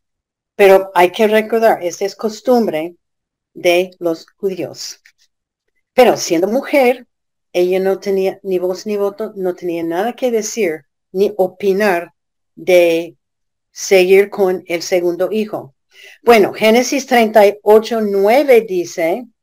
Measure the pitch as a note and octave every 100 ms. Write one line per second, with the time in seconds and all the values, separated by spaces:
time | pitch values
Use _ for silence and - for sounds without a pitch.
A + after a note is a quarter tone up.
0 | _ _ _ _ _ - G3 F#3+ F#3+ F3+
1 | F3+ F3+ G#3+ G#3+ G#3+ A3+ A3 D#3+ F3 E3+
2 | G3 - A3 G#3+ - A#3+ A3+ - A#3+ -
3 | _ _ _ _ _ F3 F3+ F3 F#3 -
4 | E3+ E3 - _ G3 F3 C3+ - - -
5 | _ _ _ _ _ _ _ _ _ -
6 | A3+ D3 - E3 G3 B3 - D4 B3 B3+
7 | - _ _ _ _ F3+ F3+ F#3+ F#3+ F#3
8 | G3+ G3 F#3+ F#3 G3 F3+ F3+ F#3 G#3+ G#3
9 | G3+ G3+ G#3+ G3+ F#3 F3+ F3+ E3+ E3 E3
10 | A3+ A#3+ B3+ A3+ G#3 A#3 F#3 D#3 _ _
11 | _ F#3 G3+ G3+ F#3 - G3 F#3+ G#3 E3+
12 | E3+ _ _ _ _ - E3 F3+ E3+ E3
13 | E3+ - _ _ _ _ _ - - G3
14 | F3+ G3 G3+ G#3 F#3+ F#3 - E3+ - F#3
15 | F3 E3+ F3+ G#3+ G#3+ D3 C3+ _ _ _
16 | - _ - A3+ F3 - G#3+ A#3 B3 C#4
17 | - A#3+ G#3+ A3 G3+ G3+ G#3 G#3+ A3 A3+
18 | G#3 G3 G3+ B3+ C#4+ A#3 G3+ F3+ E3+ -
19 | E3 G#3+ B3+ _